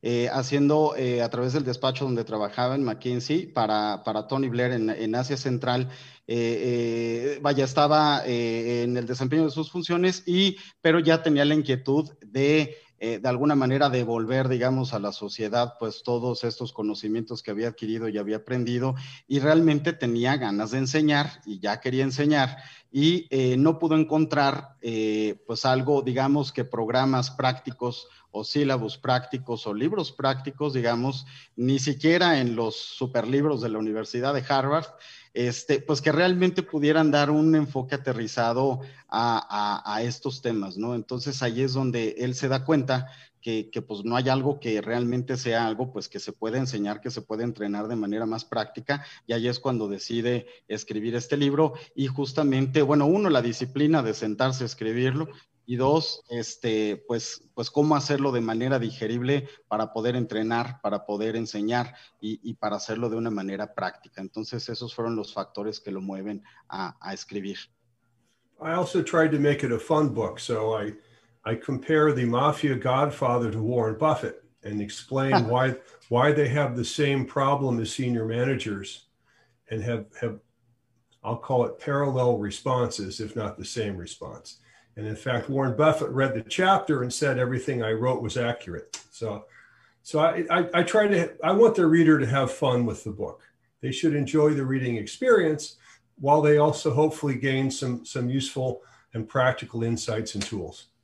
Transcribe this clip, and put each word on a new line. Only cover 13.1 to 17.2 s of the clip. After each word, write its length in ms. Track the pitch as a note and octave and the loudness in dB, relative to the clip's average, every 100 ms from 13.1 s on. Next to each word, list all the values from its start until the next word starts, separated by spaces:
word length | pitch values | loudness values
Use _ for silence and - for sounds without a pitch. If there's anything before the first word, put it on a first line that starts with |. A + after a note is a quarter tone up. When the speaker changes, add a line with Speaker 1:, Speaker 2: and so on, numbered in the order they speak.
| A2 | -2
Speaker 1:
de 80 | A#2+ | -2
alguna 260 | B2 D3 | 2 2
manera 340 | C#3+ C3 C3+ C#3+ | 4 4 4 4
devolver, 600 | B2+ A#2 A#2 A2+ C3 C3 | 2 0 -2 0 0 0
digamos, 440 | B2+ B2+ C3 B2 | 0 0 0 -2
a 60 | A2 | -4
la 140 | G2+ | -6
sociedad, 600 | G2 G#2 - G#2+ A#2+ A#2+ - | -6 -10 -6 -2 0 0 -2
pues, 220 | A2+ - | -8 -6
todos 400 | - A#2+ B2 A#2+ | -4 -2 -2 -2
estos 300 | A#2+ - A#2+ | -4 -6 -10
conocimientos 680 | - G#2+ G2+ A2 A2 | -4 -4 -4 -4 -4